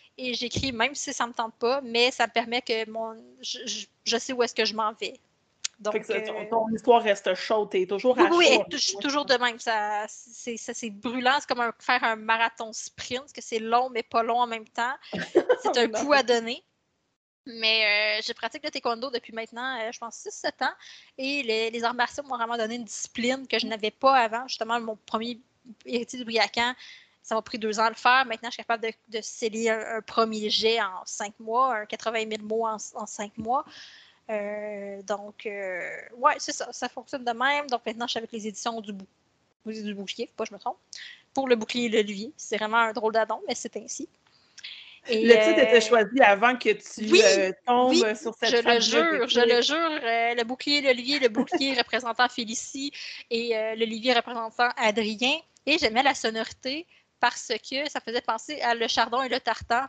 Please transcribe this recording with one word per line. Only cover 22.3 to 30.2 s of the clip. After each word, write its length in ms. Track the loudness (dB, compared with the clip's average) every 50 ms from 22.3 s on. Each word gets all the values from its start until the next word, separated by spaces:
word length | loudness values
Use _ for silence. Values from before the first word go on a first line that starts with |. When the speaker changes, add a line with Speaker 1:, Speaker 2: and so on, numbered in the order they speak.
| -6 -4
Speaker 1:
vraiment 200 | -4 -2 -2 -2
donné 180 | -2 -4 -4
une 80 | -6 -10
discipline 640 | -10 -12 -12 -12 -10 -6 -4 -2 -2 -2 -2 -4 -2
que 100 | -2 -2
je 80 | -2
Speaker 3:
Mm. 40 | -2
Speaker 1:
n'avais 220 | -4 -4 -6 -6
pas 240 | -4 _ 4 4 6 6
avant. 300 | 4 2 0 -4 -6 -8
Justement, 320 | -8 -6 -4 -2 -2 -2
mon 160 | -4 -6 -8
premier 440 | -10 _ -8 -6 -6 -4 -6 -8 -10 -14 _ _ _ _ -20 -20 -18 -8
héritier 340 | -6 -4 -4 -4 -6 -8 -10
du 60 | -8
Briacan, 480 | -2 0 2 0 2 0 0 -2 -2 -2 -6 -12 -20 -20 -20 -20 _ _ _ _
ça 100 | -6 -4
m'a 60 | -4
pris 160 | -4 -4 -6 -6
deux 220 | -4 -4 0 2
ans 60 | 0
à 40 | 0
le 60 | 0
faire. 300 | 2 4 4 6 6 4
Maintenant, 240 | 2 -2 -8 -10 -10
je 40 | -10
suis 80 | -8 -6
capable 200 | -4 -4 -2 -4
de, 340 | -6 -8 _ _ _ -10 -8
de 40 |
sceller 480 | -8 -10 -8 -6 -6 -4 -4 -2 0 0
un, 280 | 0 0 -2 -6 -8 -8
un 40 |
premier 480 | -8 -4 0 0